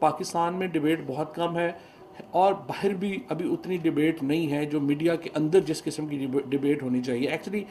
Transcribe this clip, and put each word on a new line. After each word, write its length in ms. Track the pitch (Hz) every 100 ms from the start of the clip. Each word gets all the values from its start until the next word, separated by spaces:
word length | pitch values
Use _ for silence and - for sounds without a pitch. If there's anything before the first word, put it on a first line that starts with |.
पाकिस्तान 520 | 156 - 180 170 170
में 180 | 180 185
डिबेट 360 | 160 151 160 139
बहुत 260 | 131 156 -
कम 160 | 170
है 280 | 170 175 - - - - - -
और 200 | 170 196
बाहर 360 | 190 - - 196
भी 340 | 185 202 190 -
अभी 160 | 156 165
उतनी 300 | 170 175 185
डिबेट 460 | 160 143 156 160
नहीं 240 | 139 160 156
है 180 | 147 147
जो 140 | 151
मीडिया 360 | 143 143 165 165
के 140 | -
अंदर 300 | 151 156 185
जिस 220 | 156 156
किस्म 260 | 156 151 151
की 100 | 143
डिबे-, 300 | 135 135 131
डिबेट 360 | 139 143 147
होनी 180 | 127 123
चाहिए। 360 | 127 123 135 156
Actually, 240 | 196 208 196